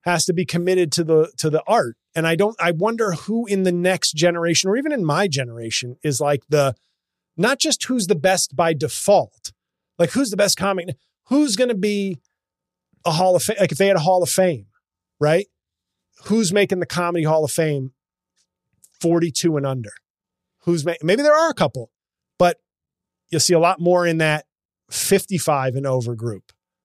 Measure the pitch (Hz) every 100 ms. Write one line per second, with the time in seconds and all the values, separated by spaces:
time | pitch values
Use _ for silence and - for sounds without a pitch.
0 | 175 175 - 170 175 175 175 185 170 165
1 | 165 160 160 - 156 151 165 226 131 -
2 | _ 170 165 165 208 226 170 160 208 233
3 | 220 165 - 226 226 196 185 175 180 185
4 | - 151 175 170 170 160 190 226 294 285
5 | 160 147 202 139 123 117 117 - 123 123
6 | 156 135 147 143 - 147 139 - _ _
7 | _ _ _ - 208 269 320 - - 254
8 | 180 180 185 190 - 135 165 156 113 -
9 | - 196 113 _ - _ _ _ _ -
10 | 170 226 262 196 202 - 196 190 175 -
11 | _ _ - 269 294 190 247 214 208 208
12 | 196 160 _ _ _ _ _ _ _ _
13 | 175 156 185 180 - 147 190 147 196 190
14 | 156 185 170 - 185 131 101 _ _ _
15 | _ - 147 165 202 _ _ _ _ _
16 | _ _ - 220 196 202 196 185 170 170
17 | 175 175 156 160 151 - 160 143 131 _
18 | _ _ _ _ _ _ _ _ _ -
19 | 165 170 170 - 175 151 139 131 104 -
20 | _ _ _ _ _ _ - 170 147 165
21 | 156 220 294 311 330 - 156 127 95 _
22 | _ _ _ - 175 170 _ _ _ _
23 | _ _ - 160 - 170 165 151 175 180
24 | 170 165 160 151 - _ _ _ - -
25 | - 196 - 180 - 143 131 127 139 127
26 | 120 113 120 101 _ _ _ _